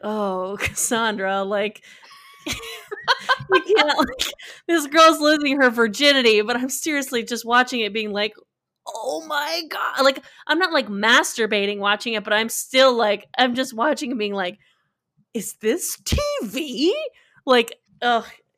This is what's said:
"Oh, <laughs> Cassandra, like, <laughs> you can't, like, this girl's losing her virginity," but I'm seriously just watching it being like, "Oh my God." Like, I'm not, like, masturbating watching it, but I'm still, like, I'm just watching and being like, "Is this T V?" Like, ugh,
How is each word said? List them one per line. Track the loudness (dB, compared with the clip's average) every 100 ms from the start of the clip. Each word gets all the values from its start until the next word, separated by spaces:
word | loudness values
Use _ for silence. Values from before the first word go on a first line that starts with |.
| -6
"Oh, | -4 -4 -4 -6 -6
<laughs> |
Cassandra, | -6 -4 -2 0 -2 -2 -2 -2
like, | -2 -2 -4 -6 -20 -20 -20
<laughs> | -20 -20 -16 -10
you | -10 -10 -14 -14 -10 -4 -4 -2 -4 2 0 4 2
can't, | 4 2
like, | -2 -2 -8 -10 -18 -14 -2
this | -2 2
girl's | 6 6 6
losing | 4 4 2 4
her | 4
virginity," | 4 0 4 4 6 6 4
but | 2 -2
I'm | -2
seriously | -4 -2 -2 -2 -4 -4
just | -6
watching | 0 2 2 -2
it | -4
being | -4 -4
like, | -2 -4 -6 _ _ _ _ -16
"Oh | -8 -6 -6 -4
my | -4 -4 -6 -8
God." | -8 -6 2
Like, | 2 2 -10 -16 -4
I'm | 0
not, | 0
like, | 0 -2
masturbating | 0 4 4 2 -2 -2 0 -2 -2
watching | -2 -2 -2
it, | -6
but | 0
I'm | 0 0
still, | -6 -2 4 4 4
like, | 0 0 -4 0
I'm | 0
just | 0 -4 -2
watching | 0 0 -4
and | -6
being | -4
like, | -4 -6 -8 _ _ _ _ _ _ _
"Is | -10 -10 -6
this | -2 -2 -4 -8
T | -4 -2 -2 -4
V?" | -6 -6 -8 0 0 0 -6 _ _ _ 2
Like, | 2 2 -6 _ -4
ugh, | 0 0 -2 -20 _